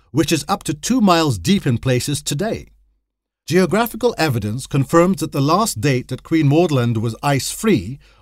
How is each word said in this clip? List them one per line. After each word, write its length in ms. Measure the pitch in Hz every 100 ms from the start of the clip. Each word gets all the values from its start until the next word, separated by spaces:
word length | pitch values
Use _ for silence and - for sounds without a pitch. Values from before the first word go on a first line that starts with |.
| _
which 200 | 131 160
is 140 | 165 -
up 160 | 202
to 100 | -
two 280 | 151 - 254
miles 360 | 202 165 156 101
deep 300 | 104 196 -
in 100 | 117
places 460 | 131 123 - 143
today. 460 | - 147 214 90 - _ _ _ _ _ _ _ -
Geographical 720 | 175 180 196 233 226 165 -
evidence 500 | 156 117 104 120 -
confirms 520 | 139 135 165 180 180
that 140 | 156
the 80 | 151
last 400 | 139 180 220 107
date 260 | 143 127 -
that 160 | 127
Queen 240 | - 165 143
Maud 240 | 151 180
Land 260 | 135 117 113
was 180 | 113 110
ice-free 800 | 143 139 - - 220 151 92 139 - _